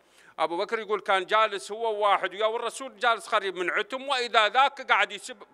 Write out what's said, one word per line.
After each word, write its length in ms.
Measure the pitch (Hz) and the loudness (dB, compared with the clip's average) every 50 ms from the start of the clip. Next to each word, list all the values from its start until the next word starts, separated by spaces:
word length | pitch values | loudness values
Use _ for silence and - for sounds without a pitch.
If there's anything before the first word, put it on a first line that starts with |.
| _ _ _ - - - _ - | _ _ _ -20 -20 -14 _ -4
أبو 180 | 156 156 170 | -2 -2 -2
بكر 220 | 180 208 - 233 220 | -4 -4 -4 -4 -6
يقول 220 | 214 190 220 196 | -4 -4 -4 -2
كان 260 | - - 196 190 180 | 0 2 0 2 2
جالس 460 | 165 202 220 220 214 202 185 196 - | 2 2 2 2 2 0 -6 -8 -10
هو 220 | 208 226 226 226 214 | -8 -4 -4 -4 0
وواحد 400 | 208 208 202 190 170 185 190 180 | 2 4 4 4 4 2 -2 -2
ويا 120 | 196 220 | -2 -2
والرسول 520 | 220 220 240 233 220 - - 269 262 214 196 | 0 0 -2 -4 -6 -6 -8 -10 -12 -6 -2
جالس 300 | 247 240 226 202 - - | 0 0 0 0 -2 -2
قريب 280 | 226 208 196 196 175 | 0 0 0 -2 -4
من 140 | 180 180 170 | -4 -4 -2
عتم، 380 | 147 185 214 - 262 262 262 277 | 0 -2 -2 -2 -6 -8 -4 -4
وإذا 400 | 269 247 240 233 220 226 214 208 | -2 -2 -2 2 4 4 4 6
ذاك 440 | 202 254 277 277 269 - 254 - | 6 4 4 4 2 -2 0 2
قاعد 200 | 233 196 208 190 | 2 2 2 0
يسب 300 | 208 190 - - 240 202 165 - | -2 -8 -12 -14 -14 -16 -14 -12